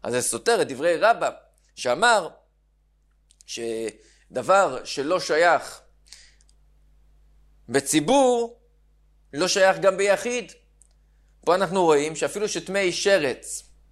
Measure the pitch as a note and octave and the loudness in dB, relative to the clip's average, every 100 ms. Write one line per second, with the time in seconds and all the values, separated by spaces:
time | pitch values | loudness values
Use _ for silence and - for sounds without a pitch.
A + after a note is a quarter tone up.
0 | G#2 B2 A#2 A#2 - G#3+ C#3 B2+ E3 E3 | -4 -4 -4 -4 0 0 -2 -2 -2 2
1 | G3+ G3+ D3 - _ _ _ - B2+ B2 | 2 2 -2 -8 _ _ _ -8 -4 2
2 | A#3 A3 E3 - _ _ _ _ _ _ | 4 2 0 -16 _ _ _ _ _ _
3 | _ _ _ _ - - A#2 A2+ A2+ - | _ _ _ _ -16 -10 -6 -6 -6 -10
4 | _ _ _ B2+ A#2+ F#3+ F3 B2 - - | _ _ _ -8 2 4 4 -2 -10 -8
5 | C#3 F3+ - D#3 F3 D#3 - - _ _ | -2 -2 0 2 4 2 0 -18 _ _
6 | _ - - _ _ _ _ _ _ _ | _ -20 -20 _ _ _ _ _ _ _
7 | _ _ _ _ _ _ - C3 - - | _ _ _ _ _ _ -4 -4 0 -2
8 | D3+ C#4 C4 A#3+ A#3 - _ _ _ _ | 2 2 4 2 -4 -10 _ _ _ _
9 | _ _ _ C#3 F3+ G3 F#3+ F#3 F#3+ F#3 | _ _ _ -4 -2 4 4 4 0 2
10 | G3+ F#3+ A#3+ B3 F#3 - _ _ _ _ | 0 0 -2 -6 -8 -20 _ _ _ _
11 | _ _ _ _ - F3+ F#3 F#3+ E3+ D3 | _ _ _ _ -2 0 0 0 4 4
12 | D3+ D#3 C#3+ G3+ G3+ F3+ D#3+ F#3+ F#3+ E3+ | 2 -4 -6 -4 -6 -6 -6 -4 -2 -2
13 | G3+ G3 C#3+ A2+ - - - _ _ | 0 2 0 -6 -12 -16 -16 _ _